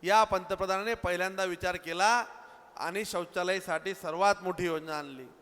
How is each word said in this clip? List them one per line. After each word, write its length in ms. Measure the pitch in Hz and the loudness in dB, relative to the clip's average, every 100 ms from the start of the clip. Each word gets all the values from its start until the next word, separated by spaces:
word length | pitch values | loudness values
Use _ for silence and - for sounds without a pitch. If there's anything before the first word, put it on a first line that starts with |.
| 170 | 6
या 160 | 208 | 6
पंतप्रधानाने 680 | 214 190 185 190 190 190 214 | 6 4 -2 -2 0 0 0
पहिल्यांदा 500 | 226 180 175 185 190 | -2 -2 0 -2 0
विचार 320 | 190 175 180 180 | -2 -2 -2 -4
केला 500 | 165 165 202 240 226 - - - - - | -4 2 4 4 0 -10 -20 -20 -20 -8
आणि 280 | 156 185 214 | -6 -4 -4
शौचालयासाठी 880 | 185 175 185 180 190 180 160 170 | -4 -4 -2 0 0 0 -4 -4
सर्वात 420 | 190 170 160 196 196 | -6 -6 2 4 4
मोठी 240 | 185 175 175 | 0 -2 -2
योजना 340 | 160 160 151 | -2 -4 -8
आणली. 260 | 143 131 127 - | -8 -12 -16 -18